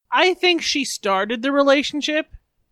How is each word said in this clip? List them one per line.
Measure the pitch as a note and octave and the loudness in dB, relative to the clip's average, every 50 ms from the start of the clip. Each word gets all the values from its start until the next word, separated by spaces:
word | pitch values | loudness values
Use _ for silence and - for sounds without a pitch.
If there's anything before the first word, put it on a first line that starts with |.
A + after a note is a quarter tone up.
| _ - | _ -2
I | A#3+ C4 E4+ F#4 F4 | 0 2 2 2 2
think | - F#4 F4+ F4 D#4+ | 2 0 0 0 0
she | - - - D4 B3+ | -2 -2 -4 -4 -4
started | - - - - G3+ G3 F#3+ G#3 G#3+ B3 A#3 | -6 -8 -6 -2 0 0 0 0 -2 -4 -4
the | A#3 C#4 | -2 -2
relationship | C#4 C#4+ C#4 C#4 C#4 D4 - - - D4 - D#4 D4+ D#4 D#4 _ - - _ _ _ _ _ _ | 2 2 4 4 4 2 2 -2 -6 -6 -4 -4 -4 -4 -4 _ -12 -20 _ _ _ _ _ _